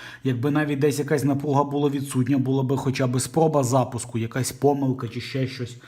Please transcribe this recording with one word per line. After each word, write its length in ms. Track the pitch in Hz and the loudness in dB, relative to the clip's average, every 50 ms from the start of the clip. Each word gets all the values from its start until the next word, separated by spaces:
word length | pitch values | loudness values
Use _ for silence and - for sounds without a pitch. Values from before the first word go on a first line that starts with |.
| - - - - - | -16 -18 -12 -4 -2
Якби 260 | 135 120 117 120 147 | -2 0 0 0 0
навіть 280 | 143 151 151 147 147 131 | 2 0 0 0 0 2
десь 200 | 151 151 131 143 | 2 2 2 0
якась 260 | 139 139 160 135 123 | 0 0 0 2 2
напруга 400 | 143 139 139 143 151 135 139 143 | 2 0 0 0 2 2 2 2
була 260 | 139 139 143 147 143 | 2 0 0 0 0
відсутня, 480 | 135 143 131 - - 127 120 127 143 131 | 0 -2 -4 -2 0 0 2 2 2 2
була 240 | 123 131 135 135 | 2 2 2 2
би 140 | 135 127 139 | 2 0 0
хоча 300 | 131 - 139 127 - 135 | 0 0 -2 0 0 0
б 140 | 123 127 127 | 0 0 0
спроба 440 | - - - 160 160 156 147 143 131 | -2 0 2 2 4 4 4 2 2
запуску, 540 | 113 127 131 123 - - 113 - - - 117 | 4 4 2 2 0 -2 -8 -8 -6 -6 -4
якась 340 | 113 113 - 131 123 - | -4 -4 -4 -4 -4 -6
помилка 560 | - - - 143 143 139 196 139 127 - 123 110 | -2 2 2 2 4 2 0 0 -2 -2 -4 -8
чи 120 | - 123 | -8 -10
ще 260 | - - - 135 131 | -10 -6 -4 -4 -4
щось. 300 | 117 - - 123 113 - - - | -4 -4 -8 -10 -10 -12 -14 -20